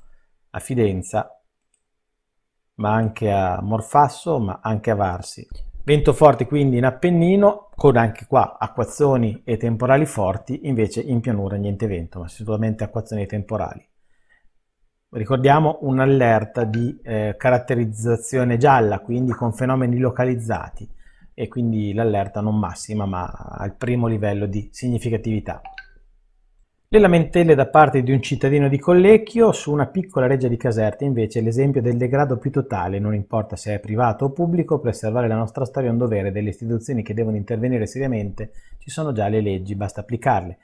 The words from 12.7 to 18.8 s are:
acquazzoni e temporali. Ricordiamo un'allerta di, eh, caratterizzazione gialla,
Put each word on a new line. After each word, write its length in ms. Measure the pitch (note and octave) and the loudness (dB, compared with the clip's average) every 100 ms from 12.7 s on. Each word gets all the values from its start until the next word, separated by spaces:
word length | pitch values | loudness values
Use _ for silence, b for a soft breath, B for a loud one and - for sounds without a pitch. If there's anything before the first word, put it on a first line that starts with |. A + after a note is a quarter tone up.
| A2 | -2
acquazzoni 400 | G#2+ A2+ G#2+ G#2+ | -6 -8 -8 -6
e 40 | G2 | -6
temporali. 600 | G#2+ G2+ G#2+ F2+ - - _ _ _ _ _ _ _ _ _ _ _ _ | -6 -6 -6 -6 -10 -20 _ _ _ _ _ _ _ _ _ _ _ _
Ricordiamo 680 | A#2+ G#2+ C3 C3+ C#3+ D3+ D#3 | -8 -2 2 4 6 4 0
un'allerta 840 | C#3+ C3 C3+ C#3 A#2+ A2 A2 - A2+ | 0 2 4 4 4 2 0 -2 -2
di, 340 | A2+ A#2+ - | -2 -4 -6
eh, 340 | - G#2+ G#2+ G2+ | -6 -4 -4 -2
caratterizzazione 1200 | B2+ B2 B2 A#2+ A2+ G#2+ A2+ A#2 - C3 B2 A#2 | 2 2 0 -2 -2 -2 -2 -2 -2 -2 0 4
gialla, 420 | C#3 C3+ | 6 6